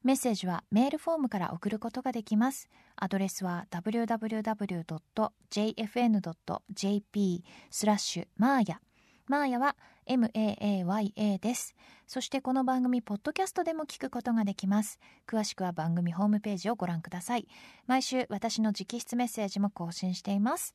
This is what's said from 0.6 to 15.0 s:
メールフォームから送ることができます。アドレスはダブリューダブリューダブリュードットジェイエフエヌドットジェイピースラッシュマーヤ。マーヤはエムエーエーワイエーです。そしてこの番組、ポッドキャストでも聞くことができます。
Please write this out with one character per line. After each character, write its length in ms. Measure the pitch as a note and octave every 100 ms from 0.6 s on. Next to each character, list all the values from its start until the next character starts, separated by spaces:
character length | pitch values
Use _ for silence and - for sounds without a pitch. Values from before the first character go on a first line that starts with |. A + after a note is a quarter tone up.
| _
メ 160 | G3+ C4+
ー 20 |
ル 80 | D4+
フ 140 | -
ォ 40 | E4
ー 20 |
ム 100 | B3+
か 80 | G3+
ら 160 | F3
送 160 | E3 G#3
る 80 | G#3+
こ 140 | A#3
と 100 | B3+
が 100 | B3+
で 120 | A#3
き 120 | G#3+ G#3+
ま 160 | B3
す。 160 | C#4 - _ _ -
ア 120 | F#3
ド 120 | G3
レ 100 | F#3+
ス 160 | - F#3
は 220 | F3 -
ダ 100 | F3
ブ 120 | F#3+
リ 80 | A#3
ュ 40 |
ー 20 | A3+
ダ 100 | A3+
ブ 100 | A3
リ 100 | A3
ュ 20 |
ー 20 |
ダ 140 | A3 A3
ブ 100 | G3
リ 100 | F3
ュ 40 |
ー 20 | E3
ド 100 | D#3+
ッ 60 | _
ト 200 | - A3 _ _
ジ 100 | G#3
ェ 60 | G#3+
イ 60 | A3
エ 80 | A3
フ 140 | B3
エ 100 | A#3+
ヌ 100 | G#3+
ド 120 | F3+
ッ 60 | E3 -
ト 160 | - _
ジ 160 | G3+ G3
ェ 40 |
イ 100 | G#3
ピ 400 | G3+ G#3 G3 F3 -
ー 40 | - -
ス 160 | - G#3
ラ 80 |
ッ 40 | G#3
シ 220 | - F3
ュ 60 | - -
マ 200 | A#3 C#4
ー 140 | G3+
ヤ。 100 | - _ _ _ _ -
マ 160 | C#4+
ー 60 | C#4+
ヤ 100 | A#3+
は 160 | C#4 - - _ -
エ 100 | B3+
ム 140 | A3
エ 60 | A3
ー 180 | A3 -
エ 240 | G#3 G3
ー 0 |
ワ 180 | F3 G#3
イ 120 | G3+ -
エ 200 | G#3+ F#3+
ー 40 |
で 140 | G#3+
す。 220 | B3 - _ - - _
そ 140 | C4
し 80 | B3
て 120 | C4+
こ 120 | C4
の 120 | C4 B3+
番 160 | B3+
組、 220 | B3+ B3
ポ 120 | A#3+ G3+
ッ 40 |
ド 100 | -
キ 120 | D#4
ャ 40 | F#4+
ス 40 |
ト 100 | -
で 120 | E4+ D#4+
も 100 | D4+
聞 140 | -
く 100 | C4+
こ 140 | B3
と 100 | A#3+
が 120 | A3+ G3+
で 100 | G3
き 100 | F#3+
ま 160 | G3+
す。 180 | G#3 -